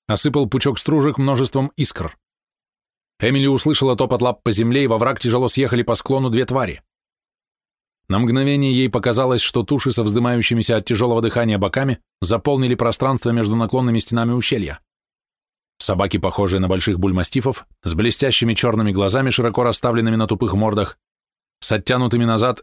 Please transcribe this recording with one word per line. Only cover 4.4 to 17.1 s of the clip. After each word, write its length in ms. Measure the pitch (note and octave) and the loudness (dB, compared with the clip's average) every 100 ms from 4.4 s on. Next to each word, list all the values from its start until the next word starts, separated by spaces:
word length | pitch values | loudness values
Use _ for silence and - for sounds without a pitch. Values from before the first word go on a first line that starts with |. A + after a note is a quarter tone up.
по 100 | - | -2
земле, 320 | G2+ A2+ C3+ | 0 2 2
и 20 | C3+ | 2
во 120 | A2 | 2
враг 200 | A#2+ B2+ | 0 -2
тяжело 280 | A#2+ A#2+ B2+ | 0 0 0
съехали 340 | - C3 B2 | 0 0 0
по 120 | A#2+ | 0
склону 360 | A2+ - C3+ C3 | -2 -2 -2 0
две 140 | A#2 | 0
твари. 380 | B2 C3 G#2+ - - _ _ _ _ _ _ _ _ _ _ _ - | 0 -2 -4 -8 -18 _ _ _ _ _ _ _ _ _ _ _ -4
На 100 | G2 | 0
мгновение 540 | A#2+ B2+ C#3 C#3+ C#3 | 2 2 2 2 2
ей 160 | B2+ C3 | 2 2
показалось, 540 | A#2 B2 A2+ C3 B2 | 0 0 0 2 0
что 220 | - B2+ | 0 -2
туши 260 | G2+ C#3+ C3+ | 0 -2 0
со 120 | A#2+ | 0
вздымающимися 760 | G#2+ G#2+ A#2+ A#2+ A2 A#2 G#2+ A2 | 0 0 0 0 0 0 0 0
от 100 | - | 0
тяжелого 340 | G#2+ B2 A#2 | 0 0 0
дыхания 380 | A2+ A#2+ A2+ G#2 | 0 0 0 0
боками 400 | G2 C3 C3+ A#2+ _ _ | 0 -2 -2 -4 _ _
заполнили 520 | F2 A2+ - C#3 B2+ | -2 -2 0 0 0
пространство 560 | B2 A#2 A2 C#3 B2+ A#2+ | 0 0 0 -2 0 0
между 240 | A#2 G#2 | 0 0
наклонными 440 | A2+ A2+ B2+ B2+ A#2 | 0 0 0 0 0
стенами 340 | - A#2 A#2 | 0 -2 0
ущелья. 480 | A#2+ A2+ B2+ E2 - _ _ _ _ _ _ _ _ _ - | 0 0 -2 -4 -8 _ _ _ _ _ _ _ _ _ -6
Собаки, 380 | - F#2 G2 G2 | -2 0 0 0
похожие 420 | F#2 F#2+ G2 F#2 | -2 0 0 2
на 100 | F#2 | 0
больших 300 | F#2 G#2 F2+ | 0 0 0
бульмастифов, 680 | F#2+ | 0